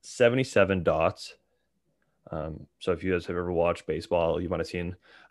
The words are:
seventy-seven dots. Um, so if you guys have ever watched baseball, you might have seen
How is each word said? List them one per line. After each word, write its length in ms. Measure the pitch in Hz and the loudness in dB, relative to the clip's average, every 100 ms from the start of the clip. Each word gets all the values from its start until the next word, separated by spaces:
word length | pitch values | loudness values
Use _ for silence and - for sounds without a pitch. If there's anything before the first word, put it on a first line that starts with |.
seventy-seven 840 | - - 120 127 127 - 95 92 | -10 2 4 4 2 4 4 4
dots. 500 | 85 78 82 - - - _ _ _ _ _ _ _ _ - | 2 2 2 0 -10 -18 _ _ _ _ _ _ _ _ -12
Um, 380 | 80 78 - - _ | -8 -8 -10 -16 _
so 140 | - | -4
if 100 | 85 | -2
you 100 | 92 | 0
guys 140 | 90 85 | -2 -2
have 100 | 87 | -4
ever 140 | 87 | -2
watched 360 | 85 85 87 - | 0 2 0 -4
baseball, 540 | 80 - 87 82 82 | -6 0 0 2 0
you 80 | 87 | -2
might 120 | 87 | -4
have 80 | 80 | -4
seen 260 | 90 87 90 _ - - | -6 -6 -10 _ -20 -12